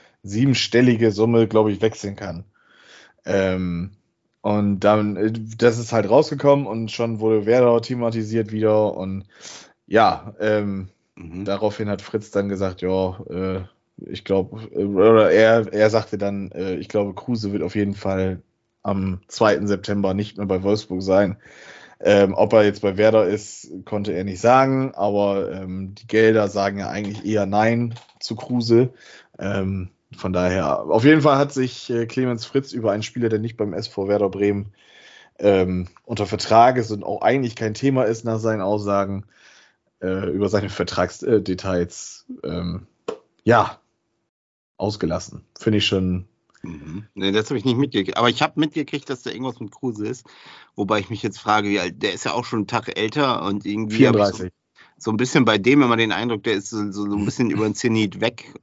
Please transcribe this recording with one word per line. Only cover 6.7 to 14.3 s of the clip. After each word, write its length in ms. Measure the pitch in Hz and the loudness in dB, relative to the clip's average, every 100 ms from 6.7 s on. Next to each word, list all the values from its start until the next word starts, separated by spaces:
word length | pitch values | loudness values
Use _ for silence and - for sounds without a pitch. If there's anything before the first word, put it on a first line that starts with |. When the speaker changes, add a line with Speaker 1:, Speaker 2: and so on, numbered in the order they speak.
| 110 113 | -6 -6
Speaker 1:
schon 280 | - 117 113 | -4 -4 0
wurde 260 | 110 110 104 | 2 2 4
Werder 360 | 123 123 117 | 4 6 4
thematisiert 720 | 117 127 117 113 107 113 104 | 0 -4 -2 -2 -2 -2 -2
wieder 440 | 107 107 107 107 - | 0 2 2 2 -2
und 300 | 95 95 98 _ - - - _ - | -6 -8 -10 _ -20 -20 -20 _ -2
ja, 480 | 107 104 - - - | 4 4 2 -6 -4
ähm, 500 | 107 107 101 98 98 _ _ - | 0 0 0 -6 -10 _ _ -20
Speaker 2:
Mhm. 260 | 85 87 98 | -16 -10 -6
Speaker 1:
daraufhin 440 | 98 107 104 104 | -2 -2 -2 -6
hat 140 | 98 | -6
Fritz 260 | - 110 104 | -6 -8 -4
dann 180 | 101 98 | -4 -2
gesagt, 340 | 98 95 90 | -2 -4 -4
ja, 380 | 90 95 92 92 - | -2 0 -2 -4 -10
äh, 320 | 87 95 95 92 _ _ - | -6 -6 -6 -10 _ _ -20
ich 260 | - - | -14 -10
glaub, 480 | - | -2